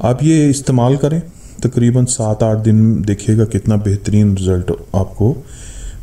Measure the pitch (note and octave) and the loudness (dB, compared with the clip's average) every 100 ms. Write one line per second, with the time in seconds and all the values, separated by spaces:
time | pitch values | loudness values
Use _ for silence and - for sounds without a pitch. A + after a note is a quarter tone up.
0 | A2 B2+ D3+ D#3+ D3 C3+ - B2+ B2 C#3 | -4 0 2 2 2 0 0 2 2 2
1 | C#3+ E3 - - - - B2 A#2+ A#2+ B2+ | 0 -2 -6 -14 -20 -6 -2 0 2 2
2 | B2 - A2 G#2+ A2 G#2+ A2 G#2+ A2 A2 | 0 -2 -2 0 0 0 2 4 4 2
3 | G2+ G2 - A2 G#2 - - G#2 G#2 G2+ | -2 -2 0 0 2 -2 0 0 0 -2
4 | F#2+ G#2 G#2 F#2+ F#2+ F2+ F2+ - - F#2+ | 0 2 4 2 0 0 -2 -6 -4 -4
5 | F#2 - G#2 C3 - - - - - - | -4 -2 -2 -2 -8 -18 -18 -14 -14 -4